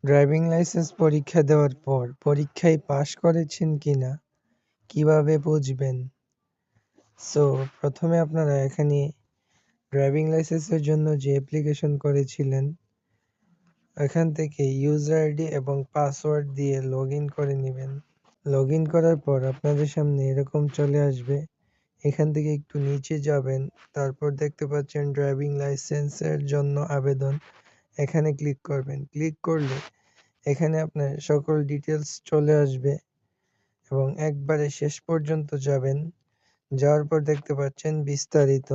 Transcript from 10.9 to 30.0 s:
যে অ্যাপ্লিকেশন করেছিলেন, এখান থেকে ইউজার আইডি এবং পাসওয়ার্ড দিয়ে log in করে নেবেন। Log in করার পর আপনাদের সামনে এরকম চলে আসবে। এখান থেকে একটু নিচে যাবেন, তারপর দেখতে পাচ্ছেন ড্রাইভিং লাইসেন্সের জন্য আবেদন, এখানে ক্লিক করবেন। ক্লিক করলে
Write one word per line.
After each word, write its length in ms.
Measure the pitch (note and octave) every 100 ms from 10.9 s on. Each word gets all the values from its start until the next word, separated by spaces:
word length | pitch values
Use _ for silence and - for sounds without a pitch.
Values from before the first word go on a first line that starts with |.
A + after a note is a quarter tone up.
| D#3 D#3 D3+
যে 120 | C3+
অ্যাপ্লিকেশন 600 | C#3 C#3 D3+ D3 D3 D3+ C#3+
করেছিলেন, 680 | D3 C#3+ C3+ - C3+ C3+ C#3 E3 _ _ _ _ _ _ _ _ _ _ _ -
এখান 300 | C#3+ E3 E3
থেকে 280 | D3+ D#3 - C#3 C3+
ইউজার 420 | C#3+ D3+ D3 D#3+
আইডি 240 | D#3 D3 D#3+
এবং 300 | D3 C3 C#3 C3+
পাসওয়ার্ড 540 | D3+ C#3+ C#3 D3+ D3+ C#3+
দিয়ে 220 | C3+ C#3 C3+
log 280 | C3 C3 C3+
in 140 | C#3+ D3
করে 260 | C#3+ C#3+ C#3
নেবেন। 360 | C3+ C3 C3+ C#3 - _ _ _ D3
Log 220 | C3+ C3+
in 140 | D#3+ D#3
করার 260 | E3+ E3 D#3+
পর 220 | C#3+ C3+
আপনাদের 440 | C3 C3+ D3 D3 D3
সামনে 280 | D#3 D3 C#3 C3+
এরকম 320 | C3+ C#3 D3+ D3
চলে 300 | - D3 C#3+
আসবে। 380 | C#3+ C3 B2 C#3+ D#3 _ _ _ _ _
এখান 240 | D3 C#3+ D3+
থেকে 180 | D3+ D3+
একটু 240 | D3 D3 D3
নিচে 380 | C#3 C#3+ C3+ D#3
যাবেন, 400 | C#3+ C#3+ C3 C3+ C3+ _ -
তারপর 360 | - C#3 C3 D3
দেখতে 320 | C#3 D3+ - D3
পাচ্ছেন 380 | D3 C#3 D3 C#3+
ড্রাইভিং 380 | C#3 C#3 C3+ C#3+ C#3+
লাইসেন্সের 880 | C#3 C#3 - D3 D3 - D#3+ D3+ C#3+
জন্য 300 | C#3+ C#3+ C#3+ C#3+
আবেদন, 460 | C#3+ C3+ C3+ C3+ C#3+ - - _ _ _ -
এখানে 320 | C#3+ D#3 D#3
ক্লিক 260 | C#3+ D3 C3+
করবেন। 360 | - C#3 C3+ C#3
ক্লিক 300 | C#3+ D3 D#3+ D#3
করলে 360 | - D#3+ C#3 C3+ - _